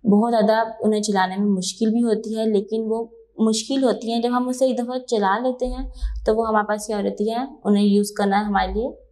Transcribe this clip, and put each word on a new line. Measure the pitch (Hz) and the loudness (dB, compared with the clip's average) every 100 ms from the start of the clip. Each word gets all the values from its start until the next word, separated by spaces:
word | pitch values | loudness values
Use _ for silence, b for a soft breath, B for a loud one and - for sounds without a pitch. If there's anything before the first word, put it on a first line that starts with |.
बहुत | 226 208 233 | 4 4 4
ज़्यादा | 233 208 214 - - | 2 4 2 0 0
उन्हें | 214 214 | 0 0
चलाने | 214 196 185 190 | 0 0 0 0
में | 208 | 0
मुश्किल | 190 180 - 220 | 0 -4 -2 0
भी | 226 | 2
होती | 240 208 220 | 0 0 -2
है, | 220 226 | -2 0
लेकिन | 208 214 220 | 0 0 -4
वो | 220 226 226 - _ - | -2 -4 -6 -14 _ 0
मुश्किल | 220 220 - 269 | 2 2 -2 0
होती | 262 208 220 | 2 0 -2
हैं, | 233 | -2
जब | 240 | 0
हम | 247 247 | 0 -2
उसे | 254 262 | 0 0
एक | 247 | 0
दफ़ा | 240 254 254 | -4 -6 -2
चला | 226 196 208 | 0 2 2
लेते | 254 247 | -2 -2
हैं | 254 254 269 B B B | -4 -4 -8 B B B
तो | - | 0
वो | 220 | 0
हमारे | 226 220 202 | 2 0 0
पास | 214 220 | -4 -2
क्या | 208 | -2
हो | |
जाती | 202 196 214 | -2 -2 -2
है, | 226 277 - | -2 -6 -4
उन्हें | 202 202 | 0 4
यूज़ | 208 202 202 208 | 4 4 2 0
करना | 202 196 | 0 0
हमारे | 214 196 190 | 0 0 0
लिए | 196 262 - - | -2 -4 -8 -20